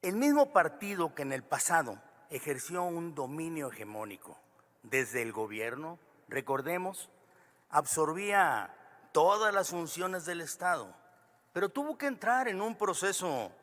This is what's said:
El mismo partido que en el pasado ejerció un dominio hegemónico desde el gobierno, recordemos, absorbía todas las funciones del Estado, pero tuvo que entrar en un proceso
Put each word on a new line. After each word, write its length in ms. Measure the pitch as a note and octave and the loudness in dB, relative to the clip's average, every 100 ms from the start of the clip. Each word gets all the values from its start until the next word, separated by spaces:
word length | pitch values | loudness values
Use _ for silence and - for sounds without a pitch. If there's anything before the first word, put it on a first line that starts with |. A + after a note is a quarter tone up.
El 140 | F3+ G3+ | -2 2
mismo 380 | C#4 D4 C#4 | 4 6 6
partido 600 | G3+ D#3+ - G3+ G3+ E3 - | 6 4 0 -8 -2 -2 -2
que 80 | |
en 100 | C#3 | -6
el 100 | C3+ | -6
pasado 560 | - C3+ - E3+ C3 G2+ - _ _ | -4 -2 2 2 2 -6 -14 _ _
ejerció 540 | C#3 - C3 - F3 | -10 -6 -6 -4 -4
un 320 | F3+ E3+ E3+ D3+ | -4 -4 -8 -6
dominio 560 | C3 D3+ E3 D#3+ C3+ | -6 -6 -6 -6 -6
hegemónico 680 | G#2+ G#2 G#2+ G#2+ F#2+ - - _ _ _ _ | -8 -12 -10 -10 -12 -16 -20 _ _ _ _
desde 400 | A#2 C3 B2+ B2 | -2 -2 0 -2
el 80 | A2+ | -4
gobierno, 680 | A2 A2 G#2+ A2+ B2+ D#3+ E3+ _ _ _ | -4 -6 -4 -6 -6 -12 -14 _ _ _
recordemos, 840 | C3 C3+ C3+ C3+ F3+ F#3 G3 - _ _ _ _ _ _ | -8 -2 -2 -2 -4 -4 -8 -16 _ _ _ _ _ _
absorbía 1040 | D3 D3 - D3+ E3 G3+ G3+ F3 A#2 F#2+ - - - - | 0 2 2 0 0 2 4 6 4 -2 -12 -20 -20 0
todas 400 | D#3 E3 G#3 G#3+ | 6 6 6 4
las 180 | G3 F#3 | 4 0
funciones 540 | F3 E3 E3 F#3 F#3 E3 | -2 -6 -4 -4 -4 -6
del 160 | F3 | -6
Estado, 540 | D#3+ - F3+ E3 G2+ - _ _ _ _ _ | -6 -4 0 0 -2 -14 _ _ _ _ _
pero 180 | - F#3+ | -2 -2
tuvo 280 | C#4 D4 D#4 | -2 -4 -2
que 80 | C#4+ | -4
entrar 420 | A#3+ G#3+ B3+ C4 | -2 0 2 2
en 140 | F#3+ | -2
un 140 | G#3+ A3+ | -4 -2
proceso 760 | G#3 E3+ F#3+ F#3 F3+ C3+ G2+ - | -2 0 0 0 -2 -4 -4 -10